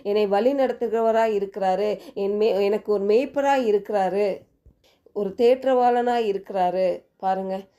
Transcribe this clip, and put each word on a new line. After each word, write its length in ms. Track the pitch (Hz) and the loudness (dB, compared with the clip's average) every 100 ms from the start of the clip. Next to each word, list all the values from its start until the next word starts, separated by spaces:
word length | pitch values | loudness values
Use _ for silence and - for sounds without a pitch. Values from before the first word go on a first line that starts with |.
என்னை 240 | 202 208 208 | -2 0 2
வழி 260 | 202 240 | 2 2
நடத்துகிறவரா 720 | 277 262 247 233 220 226 226 226 | 2 -2 -2 -4 0 2 2 2
இருக்கிறாரு, 760 | 208 196 202 190 185 208 196 - | 0 -4 -4 -2 0 -2 -4 -8
என் 260 | - 196 208 | -6 -4 0
மே-, 220 | 220 - | 0 2
எனக்கு 320 | 202 208 214 | 0 -2 -2
ஒரு 120 | 208 196 | -2 2
மேய்ப்பரா 500 | 214 262 285 277 277 233 | 2 2 -2 0 0 2
இருக்கிறாரு. 840 | 208 196 208 190 190 208 - _ _ - _ _ _ _ | 0 0 -2 0 0 -2 -4 _ _ -20 _ _ _ _
ஒரு 160 | - 196 185 | -6 -6 2
தேற்றவாளனா 800 | 233 262 262 254 247 240 240 240 220 | 2 2 2 2 2 2 0 0 -2
இருக்கிறாரு. 760 | 196 190 196 180 180 185 175 _ _ | -4 -4 -2 0 0 -2 -2 _ _
பாருங்க, 440 | 190 190 190 190 202 | -4 -2 -4 -8 -10